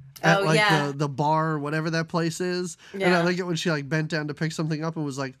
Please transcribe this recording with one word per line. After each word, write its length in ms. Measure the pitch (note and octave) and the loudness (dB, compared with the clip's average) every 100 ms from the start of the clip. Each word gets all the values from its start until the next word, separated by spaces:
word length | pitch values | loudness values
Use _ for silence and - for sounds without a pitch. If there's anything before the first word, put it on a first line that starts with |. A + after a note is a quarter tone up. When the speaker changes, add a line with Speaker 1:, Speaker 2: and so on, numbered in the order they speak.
| - - | -20 -2
Speaker 1:
at, 160 | E3 E3 | 2 4
Speaker 2:
Oh, 40 | |
Speaker 1:
like, 140 | D#3 D#3+ | 4 4
Speaker 2:
yeah. 300 | G#3 D#3 C#3+ | 4 4 2
Speaker 1:
the, 60 | |
the 160 | C#3 D3 | -2 -2
bar 420 | C3+ D3 D#3 D#3+ | 0 2 2 2
or 80 | D#3 | -2
whatever 300 | C#3+ D#3 E3 | -2 -2 0
that 160 | E3 D#3+ | -2 -2
place 320 | E3+ E3 D#3+ | -2 -2 -2
is. 360 | F3+ F3+ F3+ - - | -4 -4 -6 -10 -14
And 100 | G3 | -2
I 40 | F#3+ | 2
Speaker 2:
Yeah. 120 | F3+ | 4
Speaker 1:
like 140 | E3+ F3+ | 2 0
it 60 | |
when 120 | F3+ D#3+ | -2 -2
she, 160 | F3+ | 0
like, 180 | D3+ C3+ | -2 0
bent 200 | D#3 D#3 | -2 -2
down 180 | D#3+ D3+ | -2 -4
to 60 | |
pick 180 | C#3+ D#3+ | -4 -4
something 320 | D#3+ D#3 D3+ | -2 -4 -2
up 120 | D#3+ D#3+ | -4 -4
and 80 | D3 | -4
was 120 | C3 | -4
like, 180 | C3+ - | -6 -8